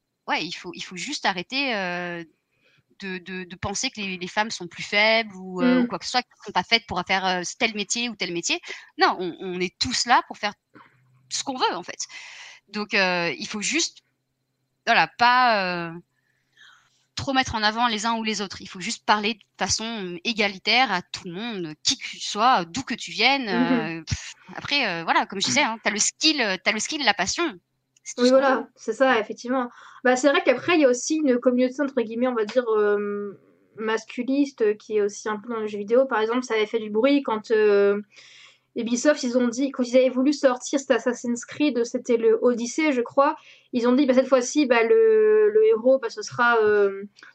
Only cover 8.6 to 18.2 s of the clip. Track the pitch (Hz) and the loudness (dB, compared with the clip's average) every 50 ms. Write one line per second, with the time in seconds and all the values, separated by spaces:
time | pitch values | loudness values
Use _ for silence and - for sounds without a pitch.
8.6 | - - - - - - _ 294 370 311 - - 185 170 - - 196 185 180 180 | -6 -10 -16 -16 -18 -12 _ 0 0 0 0 0 -4 -6 -8 -8 -8 -6 -4 -4
9.6 | 180 190 - - - 254 220 - - 233 254 - - - 226 - - 208 - _ | -4 -4 -4 -6 -6 -4 -4 -2 0 2 2 2 2 -2 -8 -8 -8 -8 -8 _
10.6 | _ _ _ - - _ _ _ _ _ _ _ _ - - - - 277 254 254 | _ _ _ -20 -20 _ _ _ _ _ _ _ _ -10 -8 -8 -6 -6 -4 -2
11.6 | 403 453 311 180 - - - - - - - - - - - - - - - - | -2 -2 -2 -4 -8 -12 -12 -14 -14 -14 -16 -18 -18 -18 -20 -20 -20 -20 -20 -20
12.6 | _ _ - 208 208 - 226 202 190 185 180 175 170 165 131 - - - 214 208 | _ _ -8 -8 -4 -2 0 2 2 2 2 0 -2 -2 -4 -6 -8 -10 -8 -6
13.6 | 190 202 240 330 330 - - _ _ _ _ _ _ _ _ _ _ _ _ _ | -4 -2 -2 -2 -2 -4 -6 _ _ _ _ _ _ _ _ _ _ _ _ _
14.6 | _ _ _ _ - 226 233 190 160 - _ - 240 240 247 254 254 240 220 202 | _ _ _ _ -2 2 4 4 2 2 _ 2 4 6 6 6 4 4 2 2
15.6 | 185 180 180 175 170 165 165 175 - _ _ _ _ _ _ _ _ _ _ _ | 0 -2 -2 -4 -6 -8 -10 -12 -16 _ _ _ _ _ _ _ _ _ _ _
16.6 | - - _ _ _ _ _ _ _ _ - - - 277 262 262 254 - - 220 | -20 -20 _ _ _ _ _ _ _ _ -12 -8 -6 -2 0 0 0 0 -2 0
17.6 | 208 214 214 233 247 233 214 202 214 226 233 226 | 0 0 2 2 0 0 0 0 -2 -2 -2 -2